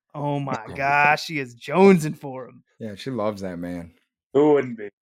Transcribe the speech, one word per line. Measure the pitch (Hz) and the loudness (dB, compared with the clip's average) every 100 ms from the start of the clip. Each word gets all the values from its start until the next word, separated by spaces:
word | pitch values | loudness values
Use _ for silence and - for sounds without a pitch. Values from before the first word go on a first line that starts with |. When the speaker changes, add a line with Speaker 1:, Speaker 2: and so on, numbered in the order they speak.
| _ | _
Speaker 1:
Oh | - 147 143 | -8 -4 -4
my | 139 127 110 | -4 -8 -8
Speaker 2:
<laughs> | 90 | -6
Speaker 1:
gosh, | 139 143 147 151 | 0 2 4 2
she | - 156 | -2 -8
is | 131 | -8
jonesing | 120 - 156 196 185 151 - | -12 -4 6 8 6 4 -6
for | 143 127 117 | -12 -12 -14
him. | 123 _ _ | -20 _ _
Speaker 2:
Yeah, | 113 | -14
she | 98 - | -10 -8
loves | 123 107 101 | -4 -4 -4
that | 95 87 | -8 -8
man. | 87 87 85 _ _ _ _ | -8 -10 -12 _ _ _ _
Speaker 3:
Who | 135 151 | 2 4
wouldn't | 143 127 113 | 4 0 -8
be? | 104 - | -14 -16